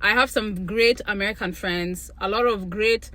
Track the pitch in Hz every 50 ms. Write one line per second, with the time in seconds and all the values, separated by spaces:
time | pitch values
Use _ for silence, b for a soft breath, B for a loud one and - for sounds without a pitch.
0 | B 202 214 240 262 262 - 269 220 214 202 180 185 175 202 220 233 233 240 240
1 | - - 208 202 196 202 220 214 190 180 185 - - 190 175 175 175 175 180 175
2 | - - - - - 190 202 220 240 240 233 202 190 180 175 202 214 220 226 233
3 | 233 -